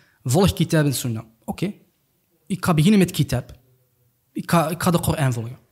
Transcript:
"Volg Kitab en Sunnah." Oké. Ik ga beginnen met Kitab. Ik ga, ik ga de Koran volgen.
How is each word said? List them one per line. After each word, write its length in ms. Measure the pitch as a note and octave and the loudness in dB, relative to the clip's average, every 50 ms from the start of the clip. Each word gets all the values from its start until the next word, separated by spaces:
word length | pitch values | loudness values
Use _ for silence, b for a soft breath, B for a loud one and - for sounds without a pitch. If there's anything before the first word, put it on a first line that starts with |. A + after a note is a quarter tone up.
| b b b b b | b b b b b
"Volg 300 | C3 B2 E3+ G3+ F3 - | 0 2 4 4 2 2
Kitab 320 | - E3 - - D#3 D3+ | 0 -2 0 2 2 2
en 80 | D3 C3 | 2 0
Sunnah." 300 | - - B2+ A2+ G#2+ - - _ _ _ | -2 -4 -4 -6 -6 -8 -14 _ _ _
Oké. 280 | - G3 - - G3 G#3 - _ _ _ _ _ _ _ _ _ _ _ _ _ _ | -12 -8 -6 -6 -8 -8 -10 _ _ _ _ _ _ _ _ _ _ _ _ _ _
Ik 180 | G3 - - | -8 -4 -2
ga 80 | F3+ F3 | 0 2
beginnen 260 | D3+ D3 G3 A3 G3+ | 4 4 4 6 4
met 120 | F3+ F3 | 4 2
Kitab. 400 | - - C#3+ - - A#2+ - - - - _ _ _ _ _ _ _ _ _ _ _ _ _ _ | 2 -2 -2 -2 -2 -6 -6 -10 -20 -20 _ _ _ _ _ _ _ _ _ _ _ _ _ _
Ik 200 | _ - - - | _ -12 -4 0
ga, 180 | - E3+ D#3 C#3+ | 2 2 2 0
ik 140 | F3 - - | -4 -2 -2
ga 80 | F#3 | 0
de 80 | E3+ E3+ | 0 0
Koran 340 | - - - - C#3+ C3 A#2+ | 0 -2 -2 0 0 -2 -2
volgen. 240 | A#2 A2 A#2 B2+ - _ _ | -4 -6 -10 -12 -16 _ _